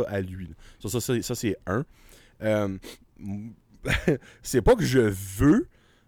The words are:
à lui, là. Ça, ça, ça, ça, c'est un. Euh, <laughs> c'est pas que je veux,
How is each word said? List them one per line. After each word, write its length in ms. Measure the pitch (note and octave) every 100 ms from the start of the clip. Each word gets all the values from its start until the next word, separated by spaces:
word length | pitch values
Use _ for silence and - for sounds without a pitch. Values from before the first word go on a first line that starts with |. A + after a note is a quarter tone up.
| A#2+
à 140 | G2+
lui, 260 | F#2 F#2 F2
là. 60 | E2 - -
Ça, 80 | G#2+
ça, 140 | A#2+
ça, 200 | - A#2+
ça, 140 | - A#2+
c'est 220 | A2+ F#2 -
un. 160 | G#2 D3+ _ - - _ _
Euh, 360 | A2 G#2+ G2+ F#2+ - - _ -
<laughs> 960 | G2+ G2+ A2+ - _ - B2 - - C#3+ - -
c'est 200 | - B2+
pas 140 | G2+ A#3+
que 80 |
je 160 | C3+ B2+
veux, 680 | A2 F#2+ G2 F#2+ C#3 G#3+ F4+ _ _ _